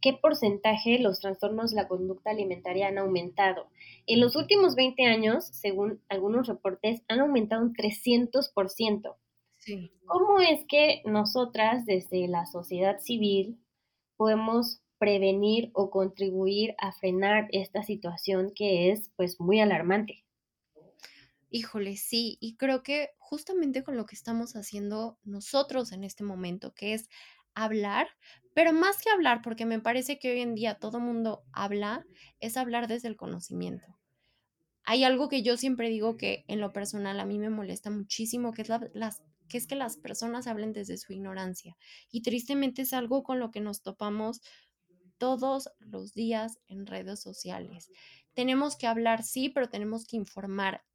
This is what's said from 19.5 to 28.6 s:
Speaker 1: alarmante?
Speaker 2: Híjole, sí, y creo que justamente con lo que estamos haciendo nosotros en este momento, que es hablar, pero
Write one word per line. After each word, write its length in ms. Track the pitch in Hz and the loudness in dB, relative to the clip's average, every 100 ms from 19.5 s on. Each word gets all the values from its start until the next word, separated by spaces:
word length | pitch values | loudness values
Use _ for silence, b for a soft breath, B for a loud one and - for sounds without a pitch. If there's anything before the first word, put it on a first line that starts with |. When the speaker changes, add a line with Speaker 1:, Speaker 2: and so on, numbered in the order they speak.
| 214 | 6
Speaker 1:
alarmante? 640 | 208 175 170 196 220 - _ _ _ _ _ _ - _ B B B B _ | 6 4 2 0 0 -8 _ _ _ _ _ _ -20 _ B B B B _
Speaker 2:
Híjole, 480 | 240 226 214 196 202 | -8 -6 -6 -6 -6
sí, 420 | - 233 233 - | -4 -2 -4 -6
y 160 | 226 226 | -12 -4
creo 260 | 269 262 | 0 0
que 280 | 262 285 294 - | 0 -4 -4 -10
justamente 680 | - 294 - 381 302 262 | -12 -12 -4 -2 0 -2
con 120 | 269 262 | -4 -6
lo 80 | 214 | -6
que 100 | - | -10
estamos 400 | - 233 233 226 | -6 -4 -4 -8
haciendo 640 | 208 202 202 214 226 - | -10 -8 -6 -6 -8 -10
nosotros 680 | 208 202 - 277 285 269 233 | -12 -12 -2 0 2 -2 -4
en 100 | 185 | -8
este 200 | 196 - | -12 -8
momento, 500 | 202 190 180 180 - | -8 -4 -6 -6 -10
que 180 | - 202 | -10 -6
es 140 | 220 220 B B B B | -6 -8 B B B B
hablar, 540 | - 220 220 202 202 311 _ b b _ | -4 -2 0 0 0 -2 _ b b _
pero 200 | - | 4